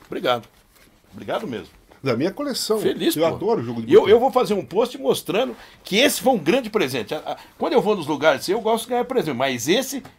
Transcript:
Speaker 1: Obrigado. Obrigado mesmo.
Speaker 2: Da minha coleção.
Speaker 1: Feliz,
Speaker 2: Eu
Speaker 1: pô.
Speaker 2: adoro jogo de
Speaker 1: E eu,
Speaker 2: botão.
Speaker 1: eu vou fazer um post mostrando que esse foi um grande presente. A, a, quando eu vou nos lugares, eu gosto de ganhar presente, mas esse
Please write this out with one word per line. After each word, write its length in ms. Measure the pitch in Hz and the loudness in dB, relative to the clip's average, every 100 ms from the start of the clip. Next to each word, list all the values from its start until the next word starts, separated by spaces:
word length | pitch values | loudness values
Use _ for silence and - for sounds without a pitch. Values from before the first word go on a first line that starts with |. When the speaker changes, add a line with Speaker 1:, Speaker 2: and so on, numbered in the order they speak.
| - | -12
Speaker 1:
Obrigado. 420 | - 147 120 - _ _ _ - _ _ | -4 -2 -2 -4 _ _ _ -20 _ _
Obrigado 360 | 92 101 175 190 | -14 -8 -6 -6
mesmo. 200 | 107 80 - _ - | -8 -10 -20 _ -8
Speaker 2:
Da 120 | 131 117 | -4 0
minha 160 | 175 | -2
coleção. 480 | - 285 220 - 214 | -4 -6 -4 -2 0
Speaker 1:
Feliz, 360 | - 175 175 147 | 0 0 -2 0
Speaker 2:
Eu 120 | 165 | 0
Speaker 1:
pô. 80 | - | 0
Speaker 2:
adoro 280 | 208 233 | -2 -2
jogo 180 | 120 117 | -2 -6
de 80 | 113 | 4
Speaker 1:
E 40 | |
eu, 80 | 202 | 6
Speaker 2:
botão. 140 | 202 233 | 8 6
Speaker 1:
eu 40 | |
vou 120 | 254 | 6
fazer 220 | 277 190 202 | 2 0 -2
um 100 | 131 | -2
post 320 | 190 247 269 | -2 -2 -2
mostrando 560 | 269 - - 190 262 214 - - | -2 -2 -2 -2 -2 -6 -18 -20
que 140 | - 196 | -2 2
esse 220 | 285 - | 2 2
foi 120 | 233 | 0
um 40 | 220 | 2
grande 320 | 143 262 214 | 2 0 0
presente. 440 | 220 139 127 101 | -2 -2 -2 -6
A, 40 | 151 | -8
a, 180 | - - - - | -8 -12 -14 -6
quando 160 | 302 | 0
eu 80 | 262 | 2
vou 140 | 196 202 | 2 0
nos 120 | 147 | -2
lugares, 400 | 143 156 131 - | 2 2 2 0
eu 100 | 220 | -2
gosto 240 | 214 226 - | 0 -2 -2
de 40 | |
ganhar 140 | 240 240 | -4 -2
presente, 300 | 254 151 120 | -2 -2 -2
mas 320 | 135 120 123 | -2 -2 0
esse 340 | 233 262 269 - | 0 0 -8 -12